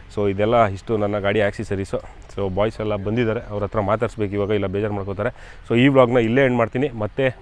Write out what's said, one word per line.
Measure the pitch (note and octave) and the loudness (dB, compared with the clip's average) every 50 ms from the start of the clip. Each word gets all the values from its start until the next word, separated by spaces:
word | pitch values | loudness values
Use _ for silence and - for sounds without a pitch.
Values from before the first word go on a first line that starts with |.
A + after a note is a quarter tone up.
| - - - | -18 -8 -4
So | G#2+ G2+ G2+ | -2 0 0
ಇದೆಲ್ಲ | F#2+ G2 G#2 A2 A#2+ A#2 A2 | 0 2 2 4 4 4 4
ಇಷ್ಟು | G2 G2 F#2+ - - A2+ | 4 0 -4 -4 -2 0
ನನ್ನ | G#2 G#2 G2+ G#2 G#2 | 0 0 0 0 0
ಗಾಡಿ | F#2+ G2+ G#2 G#2+ | 0 0 2 2
accessories. | G2+ G2+ - - G#2 - G2+ F#2+ G2 - - - - - - - - - - | 2 0 0 -4 -6 -4 -4 -4 -4 -4 -6 -8 -8 -10 -18 -20 -20 -12 -6
So | - G2+ F#2+ F#2 | -6 -4 -2 0
boys | G2 G#2 A2+ - - | 0 0 0 -2 -4
ಎಲ್ಲ | A2 G#2 G#2 | -4 -4 -4
ಬಂದಿದ್ದಾರೆ, | G2+ F#2+ G#2 A2+ B2 A#2 A2 G#2+ A#2 - A2 | -4 -4 -2 0 0 0 0 -2 -4 -6 -8
ಅವ್ರ | G#2 G2+ | -6 -6
ಹತ್ರ | G2+ G2 - A2 | -6 -4 -2 -2
ಮಾತಾಡ್ಸ್ಬೇಕು | G2 G2 A2 A2 A#2 - - A2 G#2 F#2+ G2+ | 0 0 0 0 0 -2 -4 -4 -4 -2 -2
ಇವಾಗ, | G2+ G2+ G2 | -2 0 0
ಇಲ್ಲ | G#2+ G2+ G2 | 0 0 -2
ಬೇಜಾರು | F#2+ F#2+ G2+ A2 G#2 | -2 -2 -2 -2 -2
ಮಾಡ್ಕೋತಾರೆ. | G#2 G2+ F#2+ G2 G2 G2 G#2+ B2 - - - - - - - - | -4 -4 -6 -6 -6 -4 -4 -6 -6 -8 -16 -20 -20 -12 -4 0
So | A#2 | 2
ಈ | B2 C3 C#3 | 4 4 6
ವ್ಲಾಗ್ನ | C3+ C3 B2 A#2 B2 B2 | 6 6 6 6 6 4
ಇಲ್ಲೇ | A2 A2 A#2+ C#3 C#3 | 4 4 4 4 4
end | B2 B2 | 4 4
ಮಾಡ್ತೀನಿ. | A#2+ A2+ G2+ - B2 C#3+ D3 | 2 0 0 0 -2 -2 -2
ಮತ್ತೆ | A#2+ A2 G#2+ G#2+ - C3+ C3+ C3 - - | -2 -4 -6 -4 -2 0 0 0 -2 -4